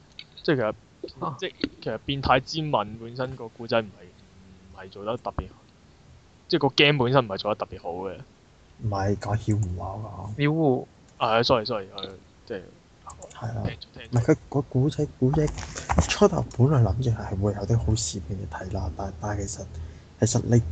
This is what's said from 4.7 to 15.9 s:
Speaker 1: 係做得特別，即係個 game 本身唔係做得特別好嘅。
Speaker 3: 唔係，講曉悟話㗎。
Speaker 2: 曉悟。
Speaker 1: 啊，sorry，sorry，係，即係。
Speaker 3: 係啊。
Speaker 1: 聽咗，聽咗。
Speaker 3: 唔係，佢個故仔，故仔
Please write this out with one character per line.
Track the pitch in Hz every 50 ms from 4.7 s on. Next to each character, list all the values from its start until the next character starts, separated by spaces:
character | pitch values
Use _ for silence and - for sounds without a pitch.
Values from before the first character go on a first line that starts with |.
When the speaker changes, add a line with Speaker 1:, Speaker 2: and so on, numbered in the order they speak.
| - -
Speaker 1:
係 | 95 95
做 | - 101 101
得 | 107 117 120
特 | - 101 95
別， | - 92 90 - - - - _ _ - - - - - - - - - - - - - -
即 | -
係 | 165
個 | 143 135
game | - - 151 143 151 143
本 | 123 120 135
身 | 143 123
唔 | 107
係 | 98 98
做 | - 104 107
得 | - 101
特 | - -
別 | 90 -
好 | 92
嘅。 | 85 90 92 95 87 - 139 - - _ _ _ - _ - _ - - -
Speaker 3:
唔 | 110
係， | 101 98 98 101 104
講 | 95 - 101 104
曉 | 110 - - 107 104 107 90 90
悟 | 90
話 | 92 95 95 104 110 107 98 95 95 104 107
㗎。 | 113 143
Speaker 2:
曉 | 147 151
悟。 | 165 160 143 127 127 - - - - - - - -
Speaker 1:
啊， | 139 117 110 113 120
sorry，sorry， | - 139 117 107 113 120 104 95 95 101
係， | 101 95 95 95 92 - - - - -
即 | - 117
係。 | 95 87 90 - - - _ - - - - - - - - -
Speaker 3:
係 | - -
啊。 | 117 117 110 104
Speaker 1:
聽 | - 117
咗， | - - - -
聽 | 131 120
咗。 | 117
Speaker 3:
唔 | 117 123
係， | 120 - 156
佢 | - - -
個 | - 135 139
故 | - - 127 131 151
仔， | - - 151 143 - -
故 | 127 127
仔 | 143 160 151 151 - - - - - - - -